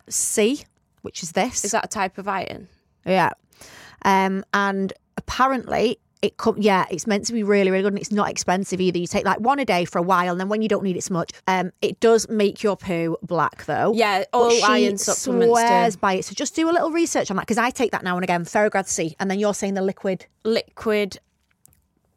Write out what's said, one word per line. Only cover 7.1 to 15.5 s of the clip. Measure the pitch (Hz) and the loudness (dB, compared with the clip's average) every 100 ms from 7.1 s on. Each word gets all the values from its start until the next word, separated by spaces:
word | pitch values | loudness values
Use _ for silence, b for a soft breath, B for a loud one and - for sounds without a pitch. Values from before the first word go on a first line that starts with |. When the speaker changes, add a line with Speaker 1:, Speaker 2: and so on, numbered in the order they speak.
| 202 - | -2 -2
Speaker 1:
to | |
be | 233 | -4
really, | 202 202 190 | 2 2 4
really | 190 | 2
good | 202 | 0
and | 196 | -2
it's | 170 | -2
not | 208 202 | -2 -2
expensive | - - 185 196 185 | -4 -2 -2 -2 -2
either. | 185 175 | 0 0
You | 175 | -2
take, | 208 | -2
like, | 190 190 | 0 0
one | 220 277 | 0 0
a | |
day | 254 180 | 2 0
for | 175 190 | 0 -2
a | |
while | 175 185 180 | 2 2 2
and | 175 | -2
then | 190 | -2
when | 214 | -2
you | 208 | 0
don't | 202 | 0
need | 196 175 | 0 -4
it | |
so | - | -2
much, | 180 - B - | -4 -4 B -2
um, | 185 180 - | 0 -2 -4
it | - - | -4 2
does | 233 226 196 | 4 4 2
make | 214 202 - | 0 0 0
your | 214 185 | -2 -2
poo | - 170 165 165 | -4 -2 -2 -4
black | 175 170 143 - | -4 0 0 -2
though. | - 147 160 | -6 0 0
Speaker 2:
Yeah, | 220 214 196 | 2 2 0
Speaker 1:
But | 196 | 0
Speaker 2:
all | 247 240 | 2 4
Speaker 1:
she | 233 | 4
Speaker 2:
iron | 208 214 - 202 | 4 4 2 0
supplements | - 185 - 190 233 | -2 -2 -2 2 4